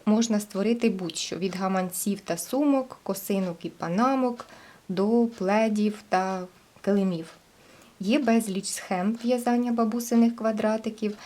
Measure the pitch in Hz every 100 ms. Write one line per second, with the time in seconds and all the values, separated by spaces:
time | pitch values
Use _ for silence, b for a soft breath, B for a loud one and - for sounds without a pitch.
0 | - 214 226 208 208 190 214 233 226 190
1 | 175 - - 170 185 185 190 190 180 -
2 | 202 196 - 170 - 262 294 269 254 -
3 | - 196 - 196 185 170 170 - 165 180
4 | 254 262 254 240 - B B B - 185
5 | 202 233 233 - 185 208 226 208 214 208
6 | - 185 190 185 185 - _ - - 202
7 | 190 170 160 - _ _ B B B B
8 | 196 294 233 226 214 190 - - - 185
9 | 202 226 233 247 240 240 240 233 226 240
10 | 240 233 233 233 220 214 214 220 220 -
11 | 208 208